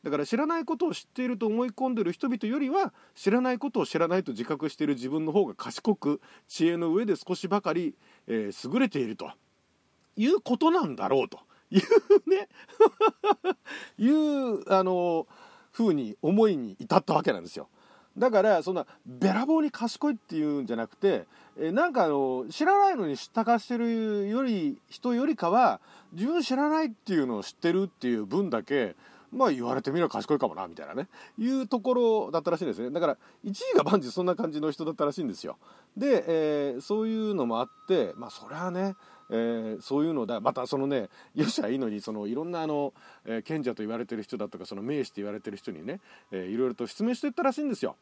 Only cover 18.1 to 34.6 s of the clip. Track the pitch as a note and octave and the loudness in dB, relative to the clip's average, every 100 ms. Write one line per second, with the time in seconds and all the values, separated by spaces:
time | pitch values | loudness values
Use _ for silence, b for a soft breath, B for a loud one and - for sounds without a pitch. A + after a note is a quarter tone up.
18.1 | - B3 A3 G#3+ F#3 D#3 F#3 B2+ B - | 0 2 4 6 4 2 -6 -6 B -20
19.1 | B2+ F#3+ F#3+ C4+ D#4+ D4+ - A3+ - D4 | 0 0 2 2 2 2 -2 -6 -2 -2
20.1 | A#3+ _ D#3+ D3+ C#3+ A#2+ A#2 A2+ _ G3 | -2 _ -2 0 -2 -2 -4 -6 _ 2
21.1 | C3+ E2 B B - D#3 G3+ F4 B3+ E3+ | 2 -4 B B -6 -2 2 2 2 2
22.1 | C#3+ C3+ B2+ A#2 - D#4+ G4+ G4 E4 E3+ | 2 0 -2 -6 -2 4 6 4 2 -2
23.1 | C3+ - - A3+ A#3 - A#3+ A#3 A3+ A3 | -4 -4 -2 2 2 0 -2 0 0 0
24.1 | G#3 G3+ A3+ C4+ G#3 D3+ - _ - B3 | -2 0 0 0 0 0 -4 _ -8 -2
25.1 | A#3+ D4 C4+ F3 G#3+ A#3+ G2 B B B | 0 0 0 2 4 4 2 B B B
26.1 | E3 A#3 E4+ B3+ B3+ D4 D#4 D#4 A3 - | -6 -2 0 0 0 2 2 0 -6 -2
27.1 | F3 C3 A2 F#2+ - E3+ F3+ F#3+ _ B2 | 0 0 -2 -6 -2 0 2 0 _ -2
28.1 | A#2 G2+ D#3 G3 A#2 - C#3 G#2+ - B | 0 0 -2 0 -2 0 0 0 -4 B
29.1 | B B B3 B3+ C3 A#2+ C3 C#3 D#3 E3 | B B 0 2 2 0 -2 -2 0 0
30.1 | G#2 - D3 B2 D#2+ F2+ E2 C#2+ G2+ F3+ | -2 0 0 0 -2 -10 -10 -10 -8 -8
31.1 | B B - A#3 C4+ B3 B3+ G3+ B3 A#3 | B B -4 -2 -2 0 -2 0 2 4
32.1 | A3 A2+ D#3+ D#3 E3 E3+ G2+ B2 D3+ E3 | 2 0 -2 0 -2 -2 -4 -4 0 0
33.1 | - b b - G3 C5 A4 - G3+ B2+ | 0 b b -10 -6 2 4 4 2 2
34.1 | F3 F3+ E3+ E3 D3+ | -2 0 0 -2 -2